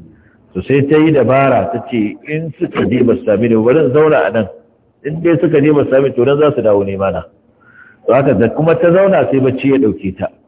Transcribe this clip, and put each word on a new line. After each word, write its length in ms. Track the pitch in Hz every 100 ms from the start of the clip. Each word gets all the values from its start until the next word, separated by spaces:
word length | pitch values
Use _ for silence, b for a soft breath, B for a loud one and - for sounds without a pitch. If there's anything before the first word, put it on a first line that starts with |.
| 85 b b b _
To 60 | 92
sai 200 | 92 139 139
ta 100 | 151
yi 140 | 156
dabara, 580 | 143 113 135 135 117 95
ta 120 | 117 -
ce 260 | 120 104 - -
in 240 | 156 165 -
suka 260 | 160 - -
je 140 | 123
ba 100 | 117
su 100 | -
same 240 | 110 104 117
ni 60 |
ba, 80 | 110
bari 160 | 113 151
in 80 | 143
zauna 320 | 147 156 143 -
a 40 |
nan. 180 | - 104 - _ _ _ _
In 160 | 143 160
dai 140 | 170 160
suka 200 | 160 139
je 120 | 147
ba 120 | 147
su 60 | 135
same 180 | 135 135
ni, 60 |
to 100 | 123
nan 140 | 127 147
za 140 | 147 120
su 40 |
dawo 200 | 107 101
nema 260 | 98 95 98
na. 120 | 87 - _ _ _ b b b b -
To 60 |
haka 180 | 127 139
da 140 | 104 117
kuma 260 | - 160 165
ta 140 | 170
zauna 380 | 180 196 170 123
sai 100 | 135
bacci 280 | 127 131 139
ya 80 | 135
ɗauke 380 | 107 95 95 92
ta. 120 | 92 -